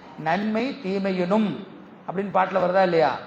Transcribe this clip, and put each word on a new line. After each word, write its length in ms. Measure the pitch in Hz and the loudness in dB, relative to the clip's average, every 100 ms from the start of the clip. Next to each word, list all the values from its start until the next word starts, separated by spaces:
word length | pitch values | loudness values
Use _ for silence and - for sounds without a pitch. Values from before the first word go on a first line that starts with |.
| - - | -18 -8
நன்மை 440 | 156 180 214 214 254 269 | -2 0 0 -2 -4 -6
தீமையினும் 680 | 185 196 196 185 175 214 208 135 - - - - | -4 -2 -2 0 2 2 2 -2 -10 -18 -20 -18
அப்படின்னு 340 | - 175 202 185 | -10 -6 -2 0
பாட்டுல 280 | 190 190 | 2 2
வருதா 200 | 175 185 | 2 4
இல்லையா? 280 | 185 165 147 113 | 4 4 2 0